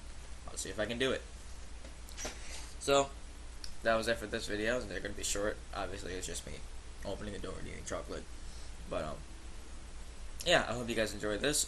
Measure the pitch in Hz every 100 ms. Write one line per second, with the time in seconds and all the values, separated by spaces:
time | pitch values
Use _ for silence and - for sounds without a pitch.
0 | - - - - - - 90 98 107 120
1 | 131 95 - - - - - - - -
2 | - - - - - - - - - 139
3 | 139 - - - - - - - 113 113
4 | 113 113 104 113 - 104 110 127 107 90
5 | 101 101 95 101 104 - - - 92 98
6 | - 92 87 - - 71 - - - -
7 | 101 98 104 95 95 90 92 - - 87
8 | 85 80 - - - - - - - 92
9 | 78 - - - - - - - - -
10 | - - - - 170 156 - 120 117 110
11 | 107 104 107 104 135 151